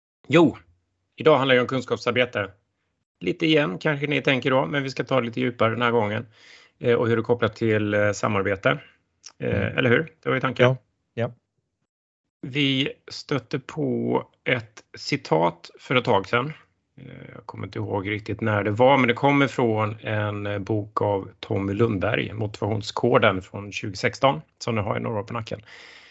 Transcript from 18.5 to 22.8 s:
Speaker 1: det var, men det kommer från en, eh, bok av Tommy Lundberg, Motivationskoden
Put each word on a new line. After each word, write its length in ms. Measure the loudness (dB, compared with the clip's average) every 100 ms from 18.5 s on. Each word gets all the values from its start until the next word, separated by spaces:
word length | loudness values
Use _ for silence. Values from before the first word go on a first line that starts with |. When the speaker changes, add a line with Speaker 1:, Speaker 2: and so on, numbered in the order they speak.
| 2
Speaker 1:
det 80 | 0
var, 260 | 4 6 6
men 100 | 4
det 60 |
kommer 340 | 2 2 4 2
från 520 | 2 0 2 -2 -4
en, 480 | -4 -2 -2 -4 -4
eh, 120 | -6
bok 420 | -2 -4 -2 -2
av 280 | 0 0 -4 -14
Tommy 340 | -4 -2 -2
Lundberg, 600 | 2 2 2 0 -2 -4
Motivationskoden 1080 | -6 -8 -4 -4 -4